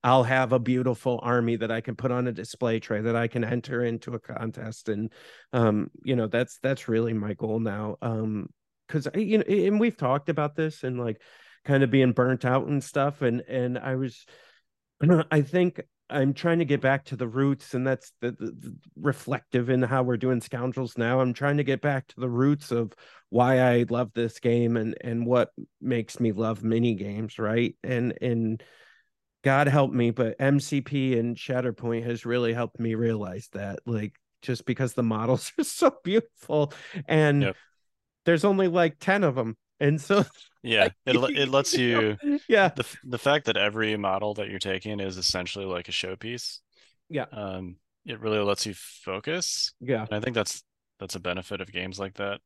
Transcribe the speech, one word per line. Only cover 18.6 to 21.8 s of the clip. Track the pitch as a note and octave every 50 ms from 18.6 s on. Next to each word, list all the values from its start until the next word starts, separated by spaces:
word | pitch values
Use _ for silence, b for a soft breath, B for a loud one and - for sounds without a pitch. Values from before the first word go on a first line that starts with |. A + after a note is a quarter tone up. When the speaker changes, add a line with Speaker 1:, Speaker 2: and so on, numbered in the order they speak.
| - - - - _ - _
Speaker 1:
reflective | - D#2+ C#3+ C3+ - - - C#3+ B2 _ _ - B2 A#2+ A#2+
in | C3 B2+ B2+
how | A#2 C3+ C3 B2+
we're | B2 B2
doing | A2 B2 B2+ B2+ A#2+
Scoundrels | A#2 - - A#2+ A#2+ C3 B2 - C3 A#2 -
now. | - A#2 A#2 B2+ C3
I'm | C3 B2+ A#2+
trying | - C3+ C#3+ C#3+
to | D3 D3
get | B2+ C3+ -